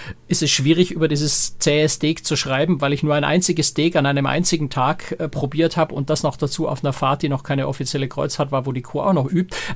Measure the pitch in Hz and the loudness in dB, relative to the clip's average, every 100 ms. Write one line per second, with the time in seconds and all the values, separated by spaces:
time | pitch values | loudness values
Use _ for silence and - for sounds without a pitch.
0 | - - - - 147 - 135 165 180 - | -14 -12 -4 0 2 2 4 4 4 2
1 | 160 147 151 - - - - 147 156 - | 0 2 2 2 2 2 2 4 4 2
2 | 151 160 - 147 135 131 165 160 139 143 | 0 0 -2 -2 0 0 2 2 2 0
3 | 151 147 143 165 180 160 147 - 160 165 | 2 2 2 2 2 0 0 2 2 2
4 | 139 139 139 139 180 165 147 - 127 156 | 2 2 0 2 2 0 -2 0 0 0
5 | - - 160 139 131 147 165 170 160 139 | -6 -6 -6 -4 -4 0 0 2 0 -2
6 | 139 151 156 - 147 - 160 139 143 135 | -2 0 0 -2 -4 -2 -4 -2 -2 0
7 | - 139 147 139 - 139 135 135 135 147 | 0 0 0 -2 -2 -2 -2 -4 -4 -2
8 | 139 - 143 - 143 139 135 127 - 143 | -4 -4 -4 -2 -2 -2 -2 -6 -4 -2
9 | 143 175 135 170 185 - - | 2 2 2 0 -2 -4 -6